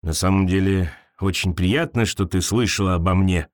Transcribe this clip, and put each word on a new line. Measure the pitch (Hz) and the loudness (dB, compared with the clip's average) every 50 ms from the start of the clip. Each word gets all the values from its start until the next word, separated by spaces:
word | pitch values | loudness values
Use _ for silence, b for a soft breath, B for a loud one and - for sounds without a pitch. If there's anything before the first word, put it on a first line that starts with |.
На | - 78 80 | -4 -4 -4
самом | - - 92 95 98 95 | 0 0 2 2 4 2
деле, | 92 90 95 95 98 98 95 90 80 73 B B B B _ | 2 2 2 2 2 2 0 0 -2 -6 B B B B _
очень | - 98 90 - - 95 87 | -4 -2 -2 -2 -2 -4 -2
приятно, | 80 90 90 104 143 165 151 - - 113 | 0 0 0 2 0 -2 -2 -2 -2 -2
что | 101 - - 101 | -2 0 -4 -4
ты | 85 - 95 | -2 0 -2
слышала | 87 - - 117 123 104 - - 101 95 92 | -2 0 0 0 0 0 -2 -2 0 0 0
обо | 87 82 95 92 | 0 0 0 2
мне | 92 95 95 92 87 80 - | 2 2 2 0 0 -4 -6